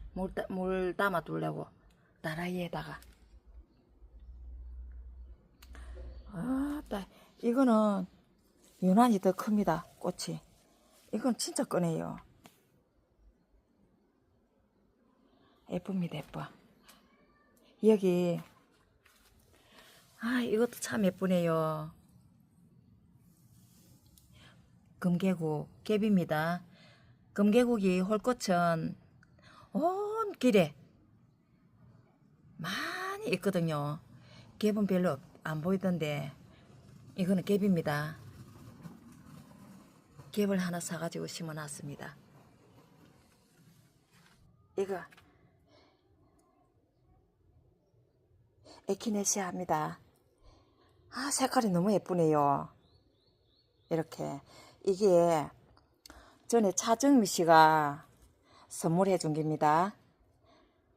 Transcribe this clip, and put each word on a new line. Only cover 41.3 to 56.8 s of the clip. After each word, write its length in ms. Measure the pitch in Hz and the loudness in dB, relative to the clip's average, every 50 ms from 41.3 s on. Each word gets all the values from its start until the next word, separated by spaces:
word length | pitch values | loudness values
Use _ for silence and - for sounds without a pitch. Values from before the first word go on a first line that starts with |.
| - - 170 160 151 156 151 147 - - 156 143 139 - - 143 147 - - - - - - - _ _ - - - - - _ _ - - - _ _ _ _ _ _ _ _ _ _ - - _ _ _ _ _ _ _ _ _ _ _ _ _ _ _ _ _ _ _ _ - | -10 -10 -10 -10 -10 -10 -12 -12 -14 -14 -12 -14 -14 -14 -14 -16 -18 -20 -20 -20 -20 -20 -20 -20 _ _ -20 -20 -20 -20 -20 _ _ -20 -20 -20 _ _ _ _ _ _ _ _ _ _ -20 -20 _ _ _ _ _ _ _ _ _ _ _ _ _ _ _ _ _ _ _ _ -6
이거 220 | 190 196 185 196 170 170 - - - _ _ _ _ _ _ _ _ _ _ _ - _ _ _ _ _ _ _ _ _ _ _ _ _ _ _ _ _ _ _ _ _ _ _ _ _ _ _ _ _ _ _ _ _ _ _ _ _ _ _ _ _ _ _ _ _ _ _ _ _ _ _ _ _ _ _ _ - - - - - | -6 -4 -4 -6 -8 -10 -14 -20 -20 _ _ _ _ _ _ _ _ _ _ _ -20 _ _ _ _ _ _ _ _ _ _ _ _ _ _ _ _ _ _ _ _ _ _ _ _ _ _ _ _ _ _ _ _ _ _ _ _ _ _ _ _ _ _ _ _ _ _ _ _ _ _ _ _ _ _ _ _ -20 -20 -20 -14 -6
에키네시아입니다. 1120 | - 196 - - 233 208 202 202 - - 208 190 180 185 180 175 - 165 156 151 165 170 - - _ _ _ _ _ _ _ _ - - _ _ _ _ _ _ _ _ _ _ - | -6 -6 -4 -4 -4 -2 -2 -2 -2 -2 -2 -2 -4 -6 -6 -4 -2 -2 -2 -2 -4 -8 -12 -18 _ _ _ _ _ _ _ _ -20 -20 _ _ _ _ _ _ _ _ _ _ -16
아, 200 | - 240 262 285 | -12 -8 -6 -4
색깔이 380 | - - 262 254 - 262 226 202 | -2 0 0 2 2 2 2 2
너무 240 | 180 170 175 214 208 | 2 2 2 4 2
예쁘네요. 760 | 175 - - 185 175 165 156 151 147 143 143 139 147 156 - - _ _ _ _ _ _ _ _ _ _ _ _ _ _ _ _ _ _ _ _ _ _ - | 2 0 0 2 4 4 4 6 6 4 4 2 2 -2 -8 -14 _ _ _ _ _ _ _ _ _ _ _ _ _ _ _ _ _ _ _ _ _ _ -4
이렇게 520 | 170 160 156 - - - 156 151 143 139 - - - - - - - _ - | -4 -4 -4 -6 -8 -10 -8 -8 -8 -10 -12 -18 -20 -20 -20 -20 -16 _ -2
이게 680 | 196 190 180 214 196 175 170 170 170 165 156 175 - - - _ _ _ _ _ _ _ _ _ - - - - - - _ _ | -2 0 2 4 6 6 6 6 6 2 2 0 -4 -10 -18 _ _ _ _ _ _ _ _ _ -20 -20 -20 -20 -20 -20 _ _
전에 240 | - 233 233 214 190 | 2 2 4 4 4
차정미 540 | 180 - | 2 0